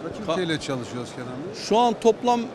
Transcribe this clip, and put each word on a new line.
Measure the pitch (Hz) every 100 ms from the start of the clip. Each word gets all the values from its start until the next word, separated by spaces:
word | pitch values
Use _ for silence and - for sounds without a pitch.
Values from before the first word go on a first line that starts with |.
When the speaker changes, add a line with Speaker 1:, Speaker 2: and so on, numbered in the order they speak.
Speaker 1:
Kaç | 160 - 202
Speaker 2:
ka- | 170
Speaker 1:
ülkeyle | 175 151
çalışıyoruz | - 131 117 123 120 -
Kenan | 123
Bey? | 127 165 214
Speaker 2:
Şu | - 208
an | 240 226
toplam | 233 214 247 240 233